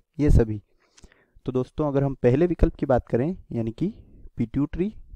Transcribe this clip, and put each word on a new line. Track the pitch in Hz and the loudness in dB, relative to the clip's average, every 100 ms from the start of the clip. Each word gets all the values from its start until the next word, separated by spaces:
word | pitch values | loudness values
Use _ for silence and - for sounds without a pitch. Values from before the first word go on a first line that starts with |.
| _ - | _ -2
ये | 147 | 4
सभी। | 139 113 107 _ _ _ _ - _ _ _ - | 4 4 -2 _ _ _ _ -20 _ _ _ -6
तो | |
दोस्तों, | 127 127 - 151 | -4 -4 -4 -2
अगर | 139 | 0
हम | 139 135 | -2 2
पहले | 120 131 175 | 2 4 2
विकल्प | 165 170 - | 2 2 2
की | 147 | 0
बात | 123 - | 0 0
करें, | - 147 185 - | -2 -2 -4 -8
यानी | 123 113 | -6 -6
कि | 113 175 - - - - - | -4 -6 -6 -20 -20 -20 -6
पिट्यूटरी, | 233 - 277 160 196 - - | -4 -2 -4 -2 -6 -6 -20